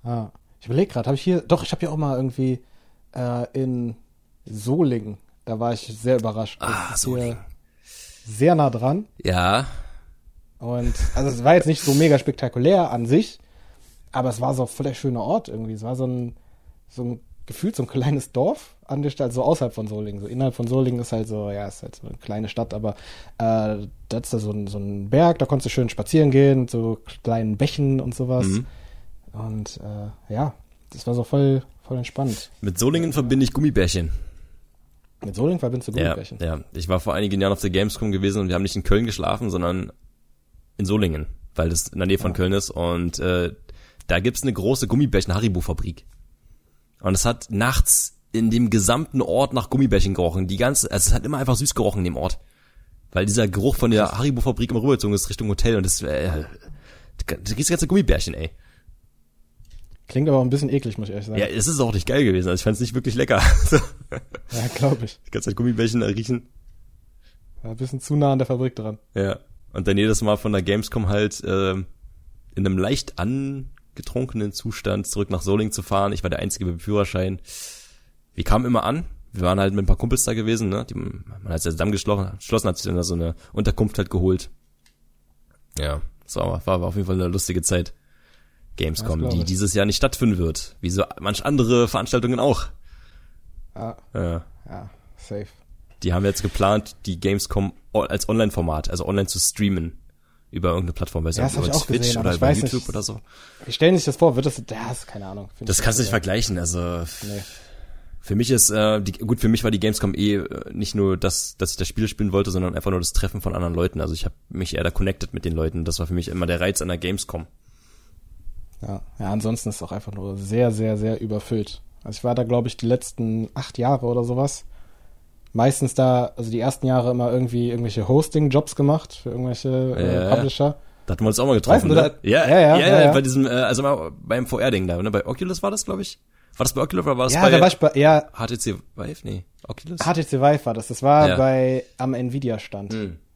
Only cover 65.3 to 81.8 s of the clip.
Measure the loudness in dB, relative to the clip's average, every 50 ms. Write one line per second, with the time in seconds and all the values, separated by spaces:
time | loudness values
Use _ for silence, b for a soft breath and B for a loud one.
65.3 | -8 -6 -4 -4 -2 0 0 0 2 2 0 0 2 0 0 0 -2 -2 -2 -2
66.3 | -4 -4 -4 -12 _ -20 -20 -20 -20 -20 -20 -20 -20 -20 _ -20 _ -20 -20 -20
67.3 | _ -20 -20 -20 -18 -14 -12 -12 -8 -8 -6 -6 -6 -8 -4 0 2 2 4 4
68.3 | 4 2 2 0 0 -2 -2 -4 -4 -6 -8 -8 -10 -10 _ _ _ -2 -2 -2
69.3 | -2 -6 -8 -20 -20 -20 -20 -12 -8 -4 0 2 2 4 4 4 2 2 2 2
70.3 | 0 0 0 -2 -2 0 0 2 0 0 0 -2 -4 -2 0 0 2 2 0 0
71.3 | -2 -6 -4 -2 0 0 2 0 0 -2 -6 -10 -14 -20 -20 -20 -20 -20 -20 -20
72.3 | -20 -20 -20 -10 -4 -2 0 0 2 2 2 0 0 -2 -4 -8 -6 -4 -4 -2
73.3 | -2 -4 -4 -6 -6 -8 -10 -12 -16 -20 -20 -20 _ -14 -14 -6 -4 -4 -4 -4
74.3 | -4 -4 -4 -4 -4 -6 -8 -8 -8 -6 -4 -2 -2 -2 -4 -4 -4 -4 -2 -2
75.3 | -2 -4 0 2 2 2 2 -2 -4 -8 -6 -2 0 0 2 0 -2 -2 -4 -4
76.3 | -4 -4 -4 -6 -6 -4 -4 -4 -4 -6 -4 -2 0 0 0 0 0 -2 -2 -2
77.3 | -4 -8 B B B B B B B B B B B B B B B _ _ _
78.3 | _ -8 2 4 4 4 4 2 2 2 2 0 -2 -2 -4 -8 -12 -16 -18 -14
79.3 | -6 0 2 2 4 4 2 2 2 2 4 4 4 4 4 0 0 0 0 0
80.3 | -2 -2 0 0 0 0 0 -2 -2 -2 -4 -6 -8 -8 -8 -8 -8 -12 -14 -16
81.3 | -16 -14 -8 -6 -4 -2 -2 -4 -2 0